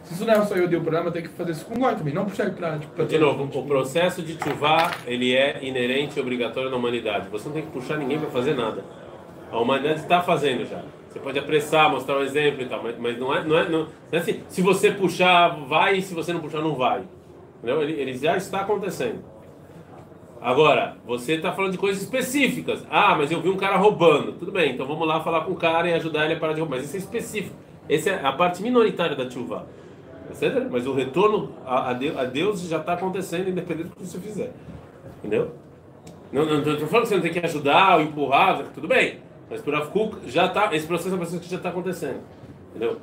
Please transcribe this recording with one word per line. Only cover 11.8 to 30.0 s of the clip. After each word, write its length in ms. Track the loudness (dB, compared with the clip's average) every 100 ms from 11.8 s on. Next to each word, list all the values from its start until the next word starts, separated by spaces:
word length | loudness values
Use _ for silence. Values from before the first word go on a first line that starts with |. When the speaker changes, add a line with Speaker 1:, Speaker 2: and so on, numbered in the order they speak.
| 4
Speaker 2:
mostrar 280 | 4 0 0
um 60 |
exemplo 380 | 0 2 2 0
e 20 | -6
tal, 160 | -4
mas, 140 | -6 -4
mas 220 | -4 -4
não 140 | -2
é, 100 | -2
não 140 | 2 2
é, 120 | 4
não, 100 | 0
não 80 | -2 -10 -4
é 60 | -2
assim, 240 | -2 -4 -6
se 120 | 2
você 300 | 4 6 4
puxar, 580 | 4 0 4 6 6 6 2 -2
vai, 300 | 2 4 2
e 40 |
se 120 | -2
você 200 | -6 -4
não 60 | -4
puxar, 200 | -4 -4
não 160 | -2 0
vai. 280 | 0 0 -6 -16 -20 -20 -20 -10
Entendeu? 220 | -2 0
Ele, 120 | 0
ele 240 | -2 -4 -2
já 180 | 0 0
está 260 | -2 -4
acontecendo. 720 | -2 -2 -2 -4 -4 -6 -12 -20 -20 -20 -20 -20 -20 -20 -20 -20 -20 -8
Agora, 540 | 0 6 6 6 2 -8 -8
você 320 | -6 -2 -2
tá 160 | -2
falando 180 | -2 -4
de 60 | 0
coisas 260 | -2 -2
específicas. 840 | -4 -4 -2 2 2 2 -4 -6 0
Ah, 240 | 4 4 4
mas 160 | 2
eu 80 | 0
vi 60 | 0
um 80 | 0
cara 220 | 2 4
roubando. 560 | 4 8 6 6 2
Tudo 180 | -8 -6
bem, 220 | 0 0
então 120 | 0 -4
vamos 220 | -2 0
lá 140 | 0
falar 240 | 0 -2 -2
com 80 |
o 20 | 0
cara 320 | 2 4 2
e 60 |
ajudar 320 | 2 0 0 0
ele 80 |
a 60 | 0
parar 120 | 0
de 80 | -2
roubar. 160 | -2 -4
Mas 120 | -6
isso 100 | -8
é 20 |
específico. 560 | -6 -8 -6 -6 -8 -12 -20 -20 -2
Essa 220 | 0 2
é 160 | 0 -2
a 80 |
parte 280 | 2 0 2
minoritária 540 | 2 4 4 2 -2 -2
da 100 | -6
tchuvá. 380 | -6 -8 -8 -10 -18 -20 -20